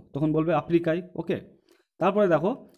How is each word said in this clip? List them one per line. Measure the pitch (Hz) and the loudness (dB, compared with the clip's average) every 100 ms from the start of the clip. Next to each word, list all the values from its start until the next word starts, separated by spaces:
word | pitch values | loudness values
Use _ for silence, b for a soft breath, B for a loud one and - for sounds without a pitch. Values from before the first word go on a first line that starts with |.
| - | -10
তখন | 139 156 | -4 -2
বলবে | 151 160 | 0 0
আফ্রিকায়, | 151 160 170 165 165 175 - | 0 2 0 2 -2 -4 -8
ওকে। | 160 147 - - b b b - | -6 -6 -8 -20 b b b -2
তারপরে | 165 202 196 | 0 2 4
দেখো | 151 185 269 - | 2 0 -4 -10